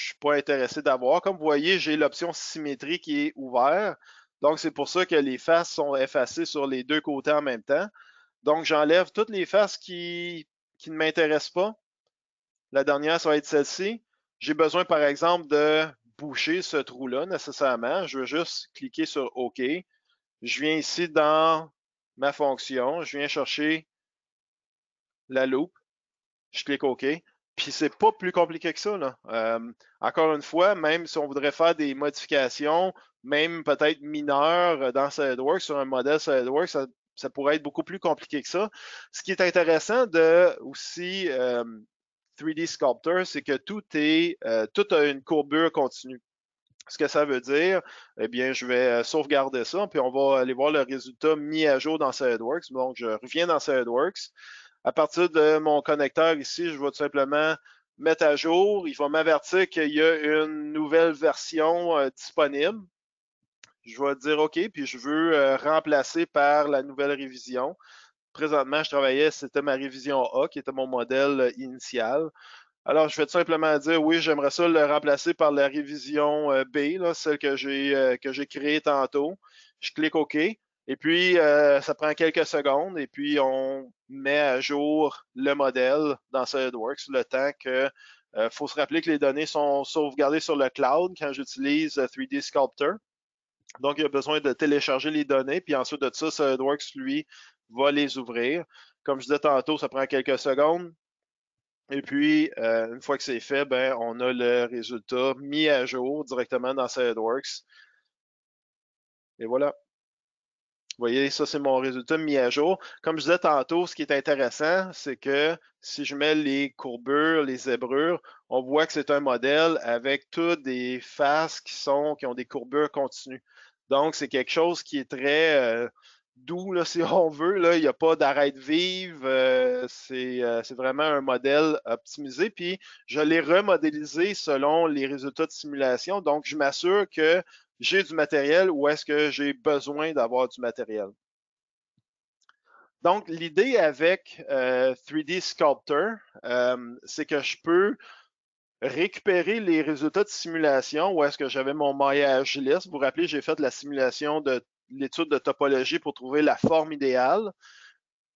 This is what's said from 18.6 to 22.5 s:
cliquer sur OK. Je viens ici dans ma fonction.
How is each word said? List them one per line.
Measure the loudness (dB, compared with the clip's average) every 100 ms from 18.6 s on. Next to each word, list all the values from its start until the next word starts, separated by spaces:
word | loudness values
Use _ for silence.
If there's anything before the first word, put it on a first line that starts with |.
| -14
cliquer | -16 -10 -6 -4
sur | -4 -6 -4
OK. | -6 -4 -4 -4 -10 _ _ _ _ _
Je | -8 -4
viens | -2 -2
ici | -2 -4 -2
dans | 2 4 4 4 2 -4 _ _ _ _ -4
ma | -2
fonction. | 0 -2